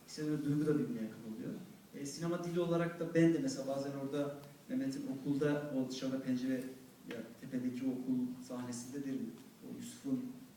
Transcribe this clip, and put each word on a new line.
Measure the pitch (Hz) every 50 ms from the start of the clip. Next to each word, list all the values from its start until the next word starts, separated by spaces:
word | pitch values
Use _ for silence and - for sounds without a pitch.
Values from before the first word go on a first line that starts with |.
| -
ikisi | - - - 151
de | 151 151 131 -
duygu | 143 147 151 151
da | 156 147 143
birbirine | 123 117 120 113
yakın | 110 107 - - - 110 107
oluyor. | 123 135 - - - - - - - - - -
E, | 143 139
sinema | 139 - 156 170 170 175 175 175
dili | 175 165 175
olarak | 175 165 165 165 170 170 - -
da | 165 - -
ben | 165 165 165 160
de | 143
mesela | 135 135 - - - -
bazen | 139 143 139 143
orada | 139 139 135 - 147 - - - - - - - - - - -
Mehmet'in | 131 131 135 135 - - - - 131 -
okulda, | - 147 139 139 151 147 143 - - - 131
o | 131 127 123
dışarıda | - - 135 131 131 131
pencere, | - 127 127 123 127 131 131 127 - - - - - - - - - -
ya | 120 117 - - - -
tepedeki | - - 131 127 123 123 123 - 135
o | 131
okul | 123 - - 135 127 123 123 123 - - - -
sahnesinde | 127 123 123 123 120 120 - 127 139 143 139
derim, | 135 131 117 110 110 - - - - - - -
o | 127 123
Yusuf'un | 120 - - - - - 139 131 - - - - - - - -